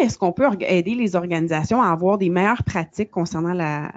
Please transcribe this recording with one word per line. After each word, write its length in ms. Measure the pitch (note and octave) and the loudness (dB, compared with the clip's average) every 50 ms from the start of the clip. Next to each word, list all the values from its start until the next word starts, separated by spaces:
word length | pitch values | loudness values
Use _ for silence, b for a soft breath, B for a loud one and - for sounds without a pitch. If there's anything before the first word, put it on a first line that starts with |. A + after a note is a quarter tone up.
est-ce 160 | D#4+ A3+ - - | 0 0 0 0
qu'on 160 | G3 F3 F3+ | 0 0 2
peut 120 | - C4 | 2 2
orga-, 220 | C#4+ G3+ F3+ - - | 2 2 0 0 0
aider 280 | F#3+ F3+ E3+ G3 A#3 | 2 2 2 0 0
les 200 | B3 A#3+ G3 F3+ | 0 0 0 0
organisations 640 | F3 F3 F3 E3+ D#3+ D#3+ E3 D#3+ D#3 D#3 - A3 B3+ | -2 -2 -2 -2 -2 0 0 0 -2 0 0 2 2
à 100 | A#3 F#3 | 2 2
avoir 260 | E3+ D#3+ F3+ F#3+ G3+ G3+ | 2 2 2 2 2 2
des 120 | F#3+ E3+ | 2 0
meilleures 340 | F3 F3+ F#3+ G#3 A#3+ - - | 2 2 2 2 2 0 -2
pratiques 480 | - - F#3 D#3+ - - - G#3 G#3 | -4 -4 -4 -4 -6 -6 -6 -6 -4
concernant 420 | - F3+ E3+ E3 - D#3+ E3 E3+ F3+ | -4 -4 -4 -2 -2 -4 -2 -2 -2
la, 400 | F3+ E3 D3+ D3+ D3 D3+ - - | -2 -2 -2 -4 -4 -6 -8 -12